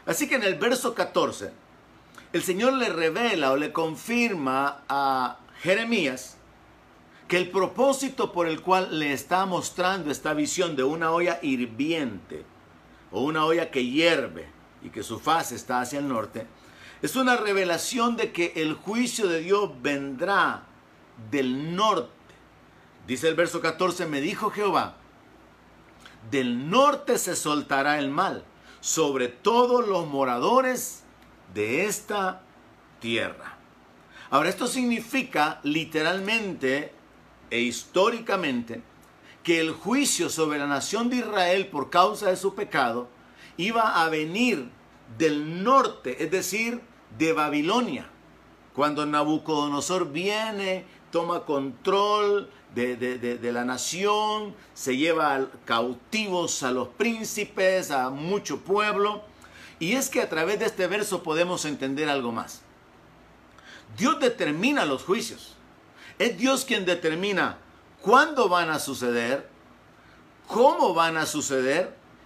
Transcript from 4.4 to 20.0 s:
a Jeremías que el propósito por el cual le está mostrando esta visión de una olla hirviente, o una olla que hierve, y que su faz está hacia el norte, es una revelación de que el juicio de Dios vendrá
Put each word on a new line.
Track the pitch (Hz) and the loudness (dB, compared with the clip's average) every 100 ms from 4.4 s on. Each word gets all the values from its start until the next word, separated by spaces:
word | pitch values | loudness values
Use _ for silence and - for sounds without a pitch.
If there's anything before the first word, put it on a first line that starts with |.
| 131 131 139 - - | -2 0 -2 -4 -4
a | 139 139 131 127 - - - | 0 2 2 -2 -6 -18 -6
Jeremías | 170 202 226 233 139 127 - - - - - - - - - - - | 0 0 2 0 0 -4 -12 -20 -20 -20 -20 -20 -20 -20 -20 -20 -2
que | 180 | 0
el | 180 | 2
propósito | 190 180 196 277 269 269 - 214 | 0 0 4 2 2 -2 -2 -2
por | 175 165 | 0 0
el | 160 | 0
cual | - 185 185 156 | 2 2 4 0
le | 147 | 0
está | 131 - 180 190 | -2 0 0 2
mostrando | 165 - - 180 190 151 | -2 -4 -2 0 0 -2
esta | 131 156 151 | -4 -2 0
visión | 147 - 170 139 | 0 0 -2 0
de | |
una | 131 165 160 | 0 0 0
olla | 170 175 170 | 2 2 0
hirviente, | 147 127 120 110 151 165 127 95 - 78 - - - - - - - | -2 -2 -2 -2 -2 0 -2 -8 -14 -16 -16 -20 -20 -20 -20 -20 -10
o | 98 | -4
una | 143 156 | -2 2
olla | 156 170 - | 2 2 2
que | 135 | -2
hierve, | 123 143 170 151 107 82 80 - - - | 0 2 4 2 -2 -10 -16 -20 -20 -20
y | - | -14
que | 110 | -12
su | 101 110 | -8 -4
faz | 151 160 - | 0 0 0
está | 120 - 123 | -8 -4 -4
hacia | 123 143 | -2 -6
el | 143 | -4
norte, | 117 104 113 113 - - - - - | -4 -6 -10 -14 -18 -20 -20 -20 -10
es | - 262 | -4 0
una | 254 240 | 2 2
revelación | 208 196 180 165 - 233 233 226 | 2 0 2 0 -2 0 0 0
de | 220 | -4
que | 170 170 165 | -2 -2 -2
el | 156 151 | -2 -4
juicio | 175 226 247 - 196 | -4 -2 -2 0 0
de | 165 | 0
Dios | 170 202 190 135 | 2 2 0 -4
vendrá | 147 139 | -4 -2